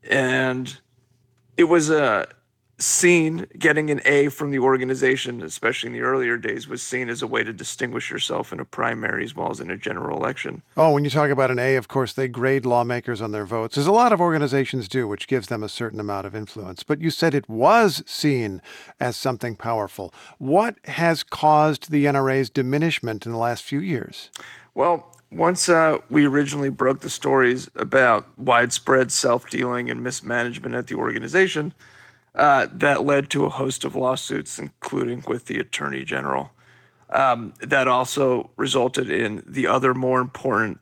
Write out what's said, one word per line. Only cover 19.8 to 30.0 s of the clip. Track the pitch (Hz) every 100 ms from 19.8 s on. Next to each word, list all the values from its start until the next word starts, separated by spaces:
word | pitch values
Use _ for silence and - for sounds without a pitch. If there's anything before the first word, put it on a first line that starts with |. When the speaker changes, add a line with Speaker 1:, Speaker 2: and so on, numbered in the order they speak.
| 98 - 90 - - -
Speaker 2:
What | 131 165 226 214
has | - 147 170 160
caused | - - 156 151 156 147 -
the | 151 147
N | 139
R | 135
A's | 135 131
diminishment | - 127 143 165 147 117 107 117
in |
the | 117
last | 117 117
few | - 143
years? | 185 143 - - - - - - -
Speaker 1:
Well, | - 147 170 - - _
once, | - 165 180 -
uh, | 165 160 151 -
we | 143 143
originally | 139 139 143 139
broke | 127 127 131
the | 135
stories | - - 135 123 127 - -
about | - 135 127 107 - -
widespread | 127 120 120 - - 131 127
self-dealing | - 139 - - - 123 123 120
and | 120